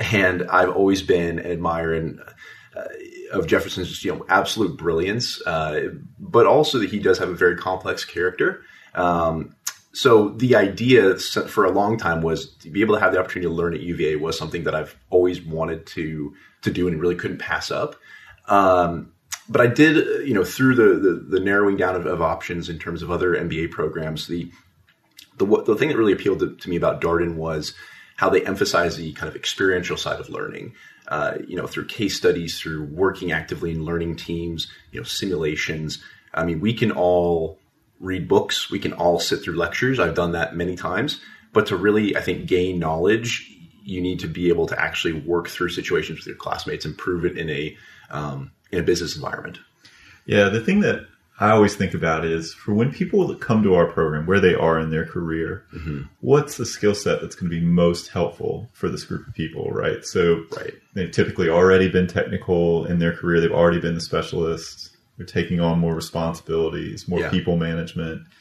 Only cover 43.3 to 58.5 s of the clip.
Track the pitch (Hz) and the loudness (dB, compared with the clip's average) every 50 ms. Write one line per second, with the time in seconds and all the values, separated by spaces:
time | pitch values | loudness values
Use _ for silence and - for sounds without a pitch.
43.3 | - - - - - - - - _ _ - - 95 90 90 92 92 - - 82 | -6 -6 -8 -14 -20 -20 -20 -20 _ _ -14 -10 -6 -4 -2 -2 -2 -4 -6 -8
44.3 | 78 85 87 87 85 85 82 80 - - 80 - - - - 87 82 78 71 82 | -6 0 2 2 4 2 2 0 -2 -2 -4 -4 -4 -4 -4 -4 -4 -4 -2 -2
45.3 | 87 85 85 - - - 90 87 - - - - 87 80 - - 80 - - - | -2 -2 -2 -4 -6 -6 -4 -4 -4 -6 -4 -2 -2 -2 -2 -4 -8 -12 -12 -14
46.3 | - - - - - - - - 76 78 - 78 76 - - 92 90 87 82 87 | -16 -12 -8 -8 -6 -6 -6 -8 -8 -8 -8 -10 -10 -8 -4 -4 -2 -2 -2 -2
47.3 | 76 - 82 78 73 69 76 76 - - - - - - - _ - 73 73 73 | -2 -4 -6 -6 -6 -6 -6 -8 -10 -14 -20 -20 -20 -20 -18 _ -10 -8 -8 -8
48.3 | 69 69 67 69 - _ _ _ - 90 85 87 87 85 87 76 - 78 69 - | -8 -10 -12 -14 -16 _ _ _ -4 -2 0 2 0 0 0 -4 -6 -8 -8 -8
49.3 | - - - - - - - _ _ _ _ - - - - - - - _ - | -8 -8 -10 -12 -16 -18 -20 _ _ _ _ -20 -20 -20 -20 -20 -20 -16 _ 2
50.3 | - 104 101 98 101 113 - - 190 208 196 135 - - - - _ _ _ _ | 4 4 6 6 4 2 0 2 2 4 4 2 0 -2 -4 -12 _ _ _ _
51.3 | _ - 104 107 113 110 104 98 - - 98 87 - 85 82 82 80 80 82 82 | _ 0 4 6 6 8 6 6 4 0 -2 -2 -2 -2 0 0 0 0 0 -2
52.3 | 82 82 80 - - - - - 104 107 120 143 143 - 185 - - 202 175 - | -2 -2 -4 -6 -12 -10 -4 0 2 2 2 0 0 -2 -4 0 2 2 2 2
53.3 | - - - - 113 110 104 98 90 87 85 85 - - 82 78 76 76 78 85 | -2 -6 -2 0 2 4 4 6 6 6 4 4 2 0 0 0 0 -2 0 2
54.3 | 95 98 95 90 85 - 76 82 80 80 80 80 78 78 82 80 - 90 85 82 | 4 4 6 6 4 4 4 2 2 2 0 -2 -2 -2 -4 -4 -6 -6 -6 -4
55.3 | 80 82 82 76 - 104 - _ - 82 78 80 73 69 69 - - _ - 127 | -4 -4 -4 -4 -6 -10 -12 _ -16 -12 -10 -8 -8 -8 -10 -12 -14 _ 2 4
56.3 | 135 147 143 143 - - 120 - - - - 104 101 - - 90 82 - - - | 4 4 4 0 -4 -6 -6 -6 -4 0 2 2 2 2 0 0 0 0 -2 -6
57.3 | - - 92 87 85 85 85 85 87 87 87 87 85 85 - - - 95 85 85 | -8 -6 -6 -4 -2 0 2 4 4 6 6 4 4 2 -4 -6 -2 -2 -2 -2
58.3 | - - 87 - | -2 -4 -4 -4